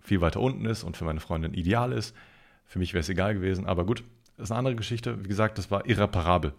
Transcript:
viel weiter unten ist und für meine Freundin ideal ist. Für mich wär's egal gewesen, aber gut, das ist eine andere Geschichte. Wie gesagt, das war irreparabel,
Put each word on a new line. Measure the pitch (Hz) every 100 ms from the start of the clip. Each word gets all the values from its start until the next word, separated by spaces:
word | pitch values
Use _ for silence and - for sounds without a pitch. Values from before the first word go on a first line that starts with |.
viel | - 95
weiter | 82 101
unten | 127 - 110
ist | 110
und | 87 85
für |
meine | 82 78
Freundin | - 82 80
ideal | - 85 117 123
ist. | 123 107 - - - - _
Für | _ 95
mich | 87
wär's | 90 80
egal | 92 98
gewesen, | 101 92 92 92
aber | 87
gut, | 90 113 - - _ -
das |
ist | 110
eine | 117
andere | 131 117
Geschichte. | 104 117 123 117
Wie | 98
gesagt, | 101 107 101
das | 90
war | 98
irreparabel, | - 101 104 92 82 90 80